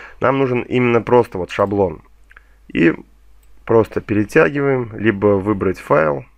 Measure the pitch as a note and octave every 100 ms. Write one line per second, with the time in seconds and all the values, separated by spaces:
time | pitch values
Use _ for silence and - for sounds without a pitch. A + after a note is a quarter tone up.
0 | - - B2+ C3+ C3+ B2 - B2 B2 A#2
1 | G#2+ B2 A2+ F#2+ E2+ - G2+ G2+ F#2+ D2+
2 | _ _ _ - _ _ - - E3+ -
3 | - _ - - - - - A2+ G#2+ -
4 | - G#2+ G2+ D#3 D#3+ C#3+ C#3 C3 A2+ G#2+
5 | G#2+ G2+ G#2 G2+ G2 G2+ F#2+ F2+ - C#3+
6 | D#3 C3+ B2